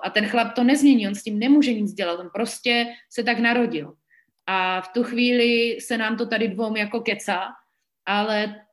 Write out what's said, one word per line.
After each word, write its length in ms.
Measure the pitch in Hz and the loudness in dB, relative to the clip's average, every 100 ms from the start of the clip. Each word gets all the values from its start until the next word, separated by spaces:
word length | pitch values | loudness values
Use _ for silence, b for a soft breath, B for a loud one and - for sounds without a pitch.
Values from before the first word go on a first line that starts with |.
a 60 | 190 | -4
ten 180 | 214 208 | -2 0
chlap 260 | 233 226 | 0 0
to 100 | - | 2
nezmění, 440 | 247 285 277 240 196 | 2 6 6 6 2
on 80 | 202 | -4
s 80 | |
tím 160 | 220 208 | -6 -2
nemůže 340 | 247 294 269 | 4 4 4
nic 200 | 214 202 | 0 -2
dělat, 260 | 175 175 175 | -2 -4 -4
on 100 | 180 | -6
prostě 540 | 202 226 - 247 240 233 240 B | -6 -6 -4 0 0 0 -8 B
se 140 | - | -6
tak 160 | 226 226 | -2 2
narodil. 540 | 233 247 233 160 147 - _ b b _ - | 2 2 0 -2 -8 -16 _ b b _ -4
A 340 | 190 185 185 | -2 0 -2
v 60 | - | -4
tu 160 | 240 | -4
chvíli 720 | 240 240 247 247 233 233 233 226 | -2 0 2 4 4 2 0 -4
se 160 | - 233 | -6 -4
nám 200 | 220 226 | -2 -2
to 80 | 233 | -2
tady 220 | 214 220 | -2 -2
dvou 280 | 190 220 220 | -2 -4 -2
jako 240 | 208 233 | -4 -4
kecá, 480 | 226 202 - 185 208 247 _ _ _ _ - | -4 -6 -4 -4 -4 -12 _ _ _ _ -4
ale 560 | 202 214 214 214 208 _ | -2 0 0 -2 -8 _